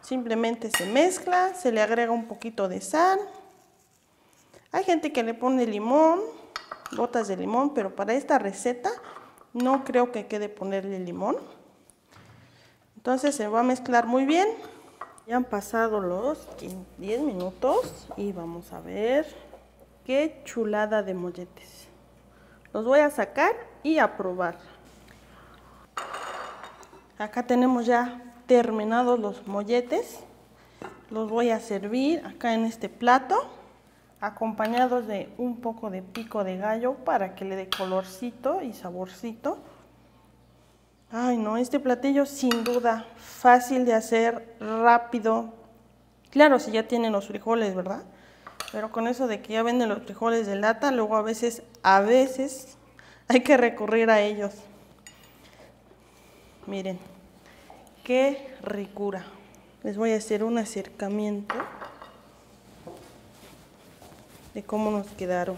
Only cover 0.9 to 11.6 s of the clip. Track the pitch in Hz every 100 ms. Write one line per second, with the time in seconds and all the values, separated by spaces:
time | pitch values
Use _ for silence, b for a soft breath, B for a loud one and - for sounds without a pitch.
0.9 | 233 339 359 - 359 370 370 262 220 214
1.9 | 233 233 233 226 208 233 226 196 185 -
2.9 | 302 359 381 403 - - - _ _ _
3.9 | _ _ _ b b b b b - 392
4.9 | 339 311 294 226 226 247 262 240 208 220
5.9 | 277 320 339 453 - - - - - -
6.9 | - 233 240 208 185 185 226 285 285 196
7.9 | - 208 240 277 277 202 196 247 247 -
8.9 | 480 B B B B - 240 247 269 269
9.9 | 254 247 233 208 214 208 208 190 196 190
10.9 | 196 180 180 196 381 - -